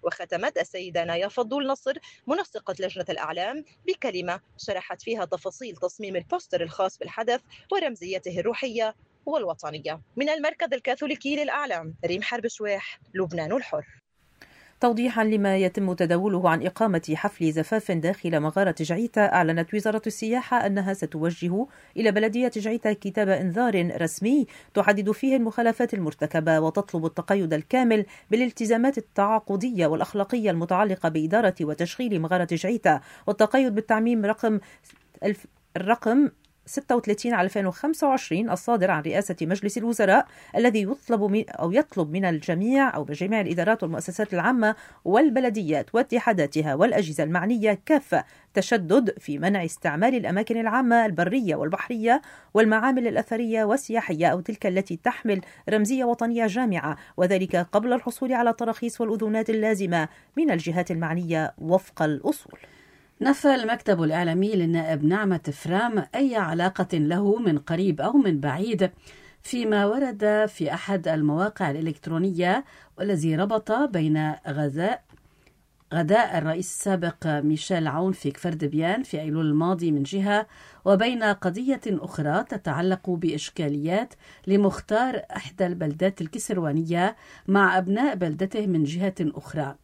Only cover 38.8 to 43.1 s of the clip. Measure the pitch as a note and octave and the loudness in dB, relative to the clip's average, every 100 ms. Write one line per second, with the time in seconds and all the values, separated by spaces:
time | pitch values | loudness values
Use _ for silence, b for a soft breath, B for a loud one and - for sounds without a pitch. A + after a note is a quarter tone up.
38.8 | F#3 D#3+ D#3 F3+ G3+ E3+ D#3+ G3 G3+ A#3 | 2 0 0 -2 -2 -4 -2 -2 -2 -4
39.8 | A3+ A#3 G3+ G#3+ - B B - A#3 G#3+ | -4 0 4 4 4 B B 2 2 2
40.8 | G3 C#4 - A3+ G3+ G#3 - - E3+ G#3+ | 0 -4 -2 0 2 0 -2 -4 0 2
41.8 | D4+ - D#3 E3+ F#3+ D#3+ D#3 E3+ G#3+ C4+ | 0 -2 -2 0 0 0 -2 -2 2 2
42.8 | C4+ - C#3 | 2 0 -6